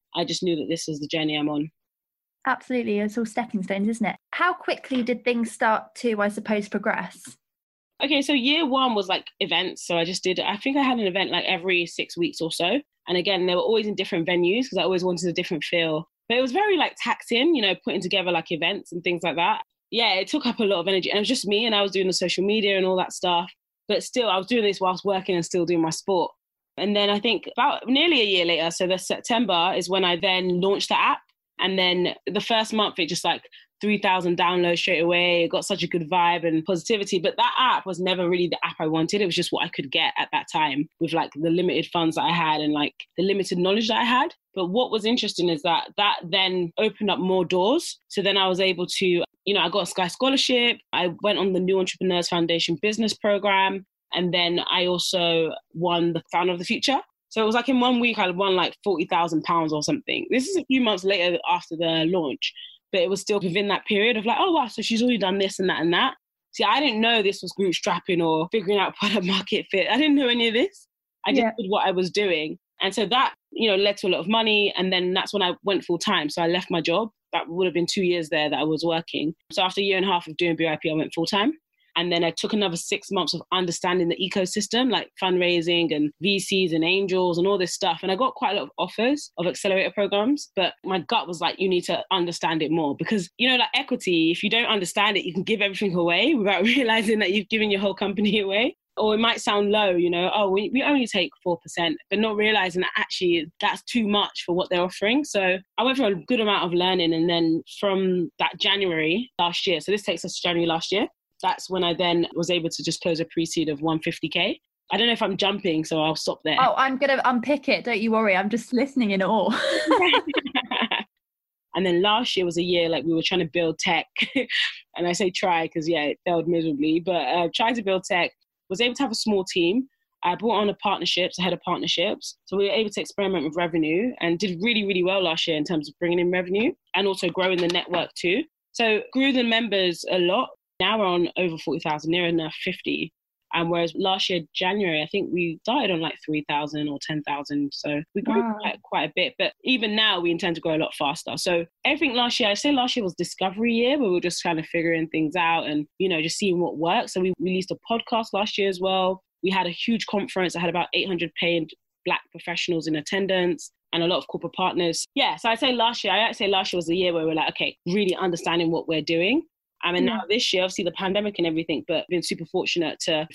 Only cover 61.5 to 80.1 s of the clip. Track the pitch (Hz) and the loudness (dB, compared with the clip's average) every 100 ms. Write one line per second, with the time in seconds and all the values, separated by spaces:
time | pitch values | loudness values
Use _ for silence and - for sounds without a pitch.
61.5 | 175 - 160 165 160 160 185 147 - - | -2 -2 -2 0 2 2 0 0 -4 -6
62.5 | - - - - 190 170 196 - 202 180 | -8 -20 -20 -4 0 0 -2 0 -2 0
63.5 | 185 202 185 - 202 226 220 208 262 370 | 0 0 -2 0 2 2 2 0 0 2
64.5 | 330 226 - 202 226 247 226 190 196 196 | 2 0 -4 -2 0 2 2 0 0 -2
65.5 | - 185 147 165 175 254 - _ _ _ | 0 -2 0 2 2 0 -2 _ _ _
66.5 | - 208 262 294 220 226 226 196 190 180 | -2 2 2 2 2 2 4 2 -2 -8
67.5 | - 196 165 202 170 - 170 165 160 170 | -2 0 0 -2 -2 0 0 2 2 0
68.5 | 226 180 202 180 - 208 208 180 190 - | -2 0 0 0 -2 0 0 0 -2 -2
69.5 | 196 - 190 156 233 311 285 247 240 233 | -4 0 0 2 2 4 4 4 2 2
70.5 | 226 381 - - _ _ - 202 269 226 | 2 0 -4 -20 _ _ -6 0 2 2
71.5 | 233 190 202 185 180 180 196 202 156 156 | -2 -2 0 2 0 0 0 0 0 -2
72.5 | - _ - 190 214 185 247 262 - _ | -8 _ -4 -4 -2 0 2 2 -2 _
73.5 | - 220 190 202 202 196 151 165 226 220 | 0 2 4 2 2 0 0 2 2 4
74.5 | 208 202 - 185 185 180 185 - 202 180 | 2 2 0 0 0 0 0 -2 0 0
75.5 | 170 196 190 - 170 214 180 147 - 165 | 0 -2 -2 0 -2 0 0 0 0 0
76.5 | 180 - 175 160 175 226 _ - - 151 | 0 0 -2 0 0 -2 _ -6 -6 -4
77.5 | 170 185 170 170 208 180 175 156 160 151 | -2 0 0 -2 0 0 0 0 0 0
78.5 | 135 156 156 165 165 - 139 151 - _ | 0 0 0 0 -2 -4 -4 -4 -6 _
79.5 | - 185 196 196 190 196 | -2 0 0 0 2 2